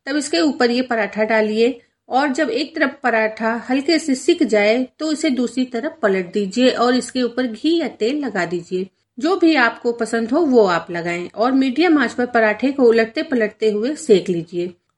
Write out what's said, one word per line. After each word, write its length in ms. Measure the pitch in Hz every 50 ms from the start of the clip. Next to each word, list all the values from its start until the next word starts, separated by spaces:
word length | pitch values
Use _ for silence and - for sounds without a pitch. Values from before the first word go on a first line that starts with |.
| -
तब 100 | 269 277
इसके 240 | 302 269 - 339 339
ऊपर 300 | 330 294 247 - 247 233
ये 120 | 240 247 254
पराठा 420 | - 240 226 202 196 - 208 220
डालिए 560 | 220 226 220 214 214 214 220 226 247 277 - _ _ _ _ _ -
और 200 | 240 262 294 294
जब 220 | 254 320 311 247
एक 240 | 214 254 311 - -
तरफ 220 | 320 311 262 269 - -
पराठा 520 | 247 226 220 220 214 220 - 226 220 233 233 - -
हल्के 280 | 254 285 269 - 330 302
से 160 | 320 302 262
सिक 280 | 262 - - 339 349 302
जाए 400 | 202 214 208 202 214 226 254 254 - _ -
तो 140 | 302 320 302
इसे 180 | - - 320
दूसरी 340 | 247 247 247 233 - 262 254
तरफ 340 | 254 - 233 - 214 - - -
पलट 300 | 202 190 190 180 175 -
दीजिए 380 | 208 202 190 - 240 254 247
और 240 | - - 233 247 254
इसके 280 | 247 233 - - 254 247
ऊपर 240 | 233 240 262 254
घी 340 | 240 214 - - 311 339 339
या 80 | 302 233
तेल 300 | - - 214 233 285 302
लगा 260 | 285 233 190 190 170
दीजिए। 440 | 165 180 175 165 - 185 185 190 - _ _ _ _ _ -
जो 180 | 254 330 392
भी 180 | 359 349 320 311
आपको 380 | 269 240 226 - - - 240 233
पसंद 380 | - 226 - 240 226 226 214
हो 100 | 254 330
वो 240 | 349 277 254 233 208
आप 260 | 185 170 165 165 -
लगाएं 380 | 175 175 165 175 170 175 180 -
और 240 | - - 226 254 262
मीडियम 460 | 269 262 269 240 294 349 359 311 294
आंच 140 | 247 226 -
पर 140 | - 247
पराठे 460 | 247 - 233 220 214 208 214 240 277 269
को 160 | 277 254 233
उलटते 340 | 226 226 233 226 - 311 320
पलटते 480 | 320 269 233 214 202 - - 220 214
हुए 240 | 208 208 220 269 311
सेक 340 | - - - 208 175 175 -
लीजिए। 460 | 175 170 165 - 185 175 175 185 - _ _ _ _